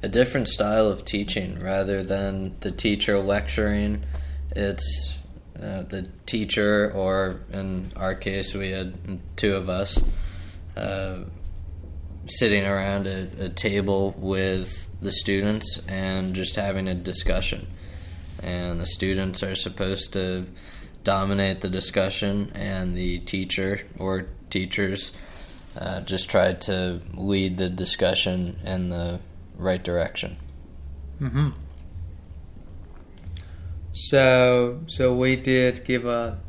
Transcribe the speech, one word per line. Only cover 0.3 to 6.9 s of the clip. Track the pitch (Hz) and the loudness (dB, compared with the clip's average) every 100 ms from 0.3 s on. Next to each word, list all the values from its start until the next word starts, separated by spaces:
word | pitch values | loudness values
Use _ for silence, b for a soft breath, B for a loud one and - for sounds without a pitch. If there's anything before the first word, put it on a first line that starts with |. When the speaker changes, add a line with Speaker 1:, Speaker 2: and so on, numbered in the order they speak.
| 139 113 | 4 0
Speaker 1:
style | - 104 110 110 | 2 4 6 6
of | 92 - | 4 -2
teaching. | 101 101 - 92 90 | -2 0 -2 -2 -4
Rather | 131 98 98 196 | 0 2 2 0
than | 95 98 98 98 95 - | 0 0 0 -2 -4 -4
the | 101 | -6
teacher | 87 110 101 - 101 | 0 2 2 4 2
lecturing, | 98 101 - - 104 104 104 104 B B B B B | 4 2 2 0 2 2 2 0 B B B B B
it's, | - 101 98 - - - - - - - - | -2 -2 0 -2 -2 -4 -6 -10 -18 -16 -12
uh, | 104 95 | -8 -6
the | 92 98 90 - - | -6 -6 -6 -10 -4
teacher, | 113 107 - 104 104 104 | -2 0 4 6 6 4